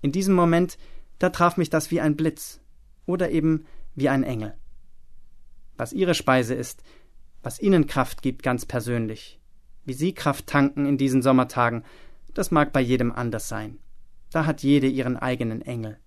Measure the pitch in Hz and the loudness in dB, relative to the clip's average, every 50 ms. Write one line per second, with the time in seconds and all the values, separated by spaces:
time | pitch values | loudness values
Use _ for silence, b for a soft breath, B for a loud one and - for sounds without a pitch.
0 | - 143 139 180 190 190 196 180 175 170 165 170 180 175 - b b b b b | -2 0 0 0 2 4 4 6 6 6 6 4 2 0 -2 b b b b b
1 | b b b - - - - - 175 175 170 - 170 147 - 160 151 - 165 170 | b b b 0 0 0 2 4 2 2 4 2 -2 2 0 -2 0 0 -2 0
2 | - 156 151 147 160 160 151 - - - - - - - - - - - - _ | 2 2 2 2 0 -2 -2 -4 -12 -16 -16 -20 -20 -20 -20 -20 -20 -20 -20 _
3 | - - 175 180 180 165 - 165 151 160 160 156 151 b b b b b b - | -6 -4 -2 0 0 0 0 2 2 2 2 0 -2 b b b b b b 0
4 | 135 143 139 135 131 - 127 110 107 104 - - - - - - - - - - | 0 2 2 2 0 0 -2 -6 -6 -8 -8 -10 -12 -14 -14 -16 -16 -18 -18 -18
5 | - - - - - - - - - - - - - - - - 123 120 - 233 | -18 -16 -16 -16 -16 -16 -18 -18 -18 -18 -18 -18 -18 -18 -10 -8 -8 -6 -2 0
6 | 190 175 170 - - - 131 131 123 110 127 120 123 - - - b b b b | 2 2 2 2 4 4 4 4 4 2 -2 -4 -4 -8 -10 -16 b b b b
7 | b b b b - - - - - 123 - - - 202 196 175 147 - - 143 | b b b b -20 -20 -20 -12 -12 -12 -10 0 4 4 6 6 6 4 2 0
8 | 131 - - - - 135 131 - - 135 127 120 - - - 127 110 117 120 117 | 0 0 -2 -2 -2 -4 -4 0 -2 -2 -2 -2 -4 -4 -6 -4 -2 -2 -2 -2
9 | 113 110 110 - - - - - _ - - - - - - - - - 131 127 | -2 -4 -6 -10 -14 -18 -20 -20 _ -20 -20 -20 -20 -20 -20 -16 -10 -10 -6 -2
10 | 151 185 165 - - 156 139 - - - - 147 139 139 139 - 143 139 143 127 | -2 -2 -2 0 0 -2 -2 -2 -6 0 2 4 4 4 2 0 0 0 2 2
11 | 135 135 127 135 123 135 131 131 127 127 - 127 123 120 117 117 b b b b | 2 2 2 4 4 6 6 6 4 2 0 0 0 0 0 -2 b b b b
12 | b b b b b b - - 190 - - 151 147 143 - 143 131 120 127 127 | b b b b b b -4 -2 -2 2 4 2 2 4 2 0 2 4 2 2
13 | 123 120 113 - 123 120 110 110 - - 117 107 107 107 113 - - - - - | 2 0 -2 -2 -4 -4 -4 -6 -6 -6 -8 -8 -8 -10 -12 -14 -18 -18 -16 -16
14 | - - - - - - - 160 156 156 151 - - 135 143 147 131 135 131 131 | -18 -18 -18 -20 -18 -4 -2 0 0 0 -2 0 4 4 4 6 6 4 0 0
15 | 131 127 127 - - 131 127 120 123 113 110 117 - - 123 120 110 107 104 - | -2 -2 -2 -2 -2 -2 -2 0 -2 -4 -4 -6 -8 -8 -8 -8 -8 -8 -10 -14
16 | - | -20